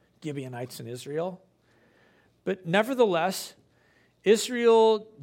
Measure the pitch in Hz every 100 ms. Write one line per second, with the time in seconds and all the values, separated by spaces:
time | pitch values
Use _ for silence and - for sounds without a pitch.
0 | _ _ 156 143 127 123 127 - 117 123
1 | 135 151 180 180 _ _ _ _ _ _
2 | _ _ _ _ - 190 165 190 226 254
3 | 220 170 180 190 - - _ _ _ _
4 | _ _ 190 220 - 240 233 226 220 220
5 | 214 -